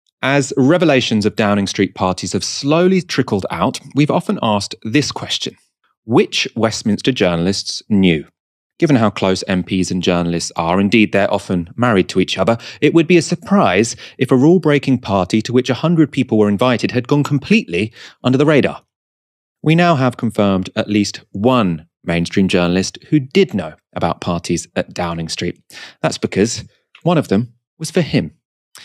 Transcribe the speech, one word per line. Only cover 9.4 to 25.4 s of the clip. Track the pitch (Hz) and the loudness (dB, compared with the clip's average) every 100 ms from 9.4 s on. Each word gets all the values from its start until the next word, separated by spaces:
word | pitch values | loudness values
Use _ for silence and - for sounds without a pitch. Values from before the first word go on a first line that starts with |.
| - | -2
M | 92 | -4
Ps | 87 95 90 | -2 -2 -2
and | 92 | -2
journalists | 90 87 85 85 - - | 0 0 -2 -4 -6 -4
are, | 82 92 | -2 0
indeed | 101 113 107 | 2 2 2
they're | 98 98 | 2 0
often | 101 - 90 85 - | -2 -4 -6 -6 -2
married | 123 101 87 | 0 2 2
to | 95 | 0
each | 92 - | -2 0
other, | 92 117 - - | 0 0 -4 -2
it | 147 | 2
would | 165 156 | 2 4
be | 175 | 4
a | |
surprise | - 170 - 202 120 90 117 - - - | 2 -4 0 2 4 2 0 -4 -14 -6
if | 127 | 0
a | 131 | 4
rule-breaking | 147 185 156 147 139 123 | 6 4 4 0 2 -2
party | - 98 90 110 | 0 -2 0 -2
to | - | 0
which | 123 123 | 0 0
a | |
hundred | 123 160 170 151 | 0 2 2 2
people | - 123 110 | 0 0 2
were | 104 | 2
invited | 101 127 120 104 | 2 2 0 -2
had | 123 120 | -4 0
gone | 143 | 0
completely | 143 143 - 214 - 87 110 - - - | 0 -2 0 0 0 -4 -6 -8 -20 -6
under | 123 131 | 0 2
the | 147 | 4
radar. | 147 90 - _ _ _ _ _ _ _ _ | 2 2 -4 _ _ _ _ _ _ _ _
We | 151 165 | 0 4
now | 175 | 4
have | 147 131 - | 2 0 -2
confirmed | 117 107 101 95 92 | -2 0 2 2 -2
at | - 104 | -4 -2
least | 104 101 - - | 0 -2 -6 -12
one | 98 113 127 98 82 - _ | -2 2 2 2 -2 -8 _
mainstream | - 85 85 - 95 | -4 -2 -2 0 2
journalist | 92 87 92 95 - - | 2 2 0 -2 -8 -2
who | 151 | -2
did | 131 196 185 | 0 0 0
know | 208 92 - _ | -2 -8 -12 _
about | 90 87 - | -6 -4 -4
parties | - 85 - 85 - | -6 -4 -4 -6 -4
at | - - | -8 -6
Downing | - 87 85 82 | -6 -6 -6 -8
Street. | - | -8